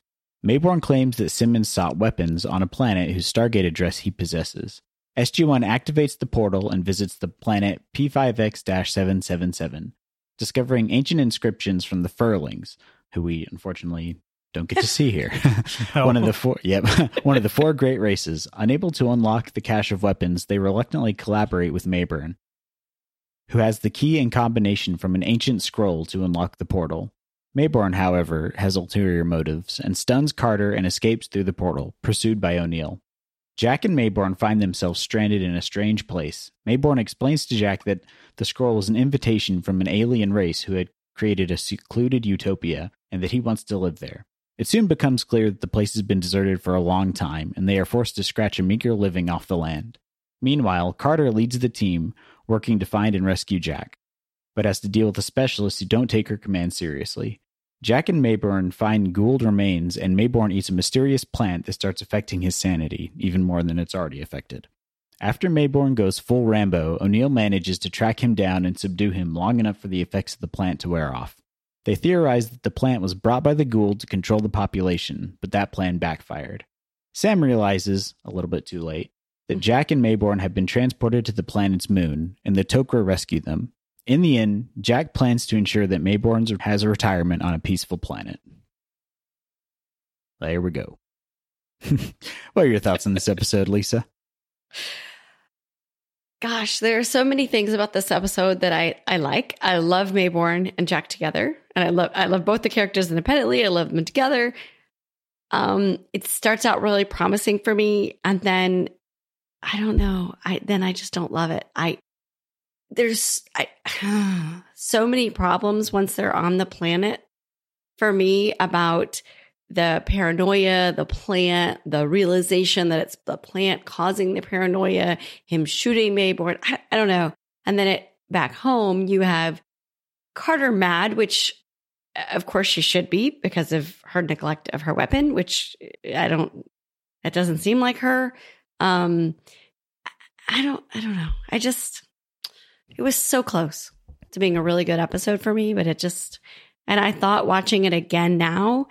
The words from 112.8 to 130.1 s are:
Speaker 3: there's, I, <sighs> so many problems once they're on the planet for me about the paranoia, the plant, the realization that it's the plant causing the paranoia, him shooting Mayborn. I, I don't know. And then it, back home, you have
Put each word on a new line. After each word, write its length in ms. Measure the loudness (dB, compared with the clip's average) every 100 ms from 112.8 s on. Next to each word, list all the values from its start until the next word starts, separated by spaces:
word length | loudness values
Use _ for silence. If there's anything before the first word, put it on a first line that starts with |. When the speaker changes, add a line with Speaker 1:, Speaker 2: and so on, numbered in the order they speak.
| _
Speaker 3:
there's, 500 | -2 0 0 -2 -4 -6 -6
I, 1080 | -6 -8 -10 -6 -2 0 0 -2 -4 -10 -18
<sighs> 100 | -14
so 320 | -2 0 2
many 220 | 2 0
problems 640 | 0 0 2 0 0 0
once 220 | 0 0 -2
they're 200 | -2 0
on 220 | 0 0
the 80 | -2
planet 580 | -4 -2 0 0 -2 _ _ _ _ _ _ _ _
for 140 | 0
me 420 | 4 4 4 2 0
about 640 | 0 2 2 2 -2 -6 -14 -20 -20 _ -6
the 340 | 0 0 0 0
paranoia, 840 | 0 0 2 2 2 4 2 2
the 140 | 0 -4
plant, 760 | -6 -2 0 2 2 0 -2 -4
the 200 | -2 2
realization 840 | 2 4 2 2 2 2 2 2
that 100 | 0
it's 180 | -2 -6 -8
the 120 | -8
plant 480 | -8 -2 0 -2 -6
causing 480 | -4 -2 0 -2
the 80 | -2
paranoia, 760 | -4 -2 0 2 2 2 0 -2 -6 -20 -4
him 180 | -2
shooting 500 | -2 -2 0 2 2
Mayborn. 440 | 2 2 0 -2 -4
I, 160 | -4 -6 -2
I 60 | 0
don't 100 | 2
know. 240 | 2 0 -4 _ _ -2
And 140 | 0
then 80 | 2
it, 220 | 0 -4 _ -6
back 240 | -2 -2
home, 540 | -2 0 2 2 0 2
you 140 | 2
have 400 | 2 2 0 -4 _ _ _ _ _